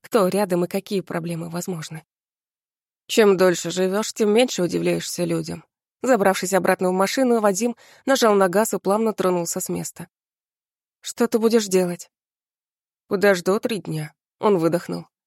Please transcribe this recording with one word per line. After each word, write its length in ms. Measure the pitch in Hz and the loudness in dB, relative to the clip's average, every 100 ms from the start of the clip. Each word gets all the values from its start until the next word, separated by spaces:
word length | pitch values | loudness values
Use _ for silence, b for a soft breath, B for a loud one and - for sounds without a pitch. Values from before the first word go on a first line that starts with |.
кто 280 | - 240 185 | -2 0 2
рядом 360 | 190 208 175 | 0 0 -2
и 40 | 180 | -2
какие 320 | 196 - 196 | -4 -4 -6
проблемы 500 | 175 170 165 170 170 | -6 -8 -8 -8 -8
возможны. 540 | 170 185 175 156 160 _ _ _ _ _ _ _ _ _ _ _ | -10 -8 -8 -10 -14 _ _ _ _ _ _ _ _ _ _ _
Чем 300 | - 208 190 | 4 4 6
дольше 340 | 185 170 170 | 4 2 -4
живёшь, 420 | 175 185 190 220 | -2 -2 -2 -6
тем 180 | - 214 | -2 2
меньше 320 | 208 254 - | 2 2 0
удивляешься 640 | 175 175 170 170 - - | -2 -2 -2 -2 -6 -6
людям. 400 | 175 165 160 170 _ _ _ _ | -4 -4 -6 -12 _ _ _ _
Забравшись 520 | 240 247 196 190 180 | 0 2 2 0 0
обратно 360 | 190 180 185 185 | 0 0 0 0
в 40 | |
машину, 460 | 185 196 - 262 233 | 0 0 0 2 4
Вадим 360 | 214 185 240 233 b b - | 2 0 -4 -6 b b -2
нажал 280 | 269 226 | 2 4
на 140 | 202 190 | 4 4
газ 240 | 180 220 | 2 0
и 60 | 208 | -2
плавно 340 | 190 208 226 | -2 0 0
тронулся 480 | 208 185 180 170 - | 0 0 0 -2 -6
с 80 | - | -6
места. 400 | 175 165 - 175 _ _ _ _ _ _ _ _ _ | -6 -8 -14 -20 _ _ _ _ _ _ _ _ _
"Что 240 | - - 233 | -16 -4 0
ты 120 | 233 | 2
будешь 280 | 220 226 208 | 4 2 2
делать?" 440 | 185 180 175 - _ _ _ _ _ _ _ _ _ _ | 0 0 -4 -14 _ _ _ _ _ _ _ _ _ _
"Подожду 500 | 202 202 190 175 202 | 2 4 2 2 0
три 220 | 240 220 | -2 -6
дня", 340 | 165 156 151 _ _ _ | -6 -8 -8 _ _ _
он 200 | 220 196 | 2 4
выдохнул. 480 | 165 170 - 170 160 _ | 2 0 -4 -12 -12 _